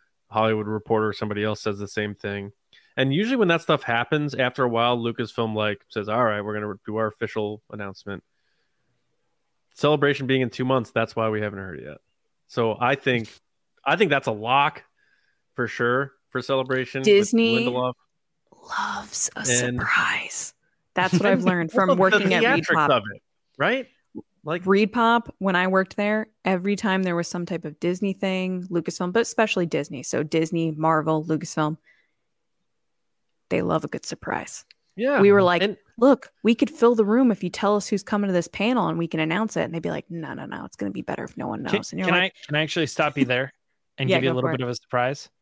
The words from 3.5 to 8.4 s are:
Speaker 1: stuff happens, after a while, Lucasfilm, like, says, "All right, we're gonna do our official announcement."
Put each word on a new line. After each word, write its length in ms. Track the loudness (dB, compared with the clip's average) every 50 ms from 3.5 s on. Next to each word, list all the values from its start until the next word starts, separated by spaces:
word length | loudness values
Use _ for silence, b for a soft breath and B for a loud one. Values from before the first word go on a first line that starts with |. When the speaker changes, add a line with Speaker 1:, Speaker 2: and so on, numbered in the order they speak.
| 2 0
Speaker 1:
stuff 200 | 0 0 0 0
happens, 520 | 0 0 0 0 0 0 -2 -2 -2 -2 -2
after 280 | -2 -2 0 0 0
a 60 | 0 0
while, 300 | 2 2 2 2 2 0
Lucasfilm, 560 | -2 -4 -4 -4 -6 -6 -4 -4 -2 -2 0
like, 260 | -2 -2 -2 -2 -6 _ _
says, 180 | -6 -6 -4 -2
"All 140 | 0 2
right, 200 | 2 2 0 -2
we're 100 | -4 -6 -6 -6
gonna 140 | -6 -8 -8 -10 -10
do 120 | -6 -4
our 100 | -2 -2
official 560 | -2 -4 -6 -8 -6 -4 -4 -6 -6 -6 -10 _ -16
announcement." 520 | -14 -12 -12 -12 -12 -14 -12 -12 -12 -12 -14 _ _ _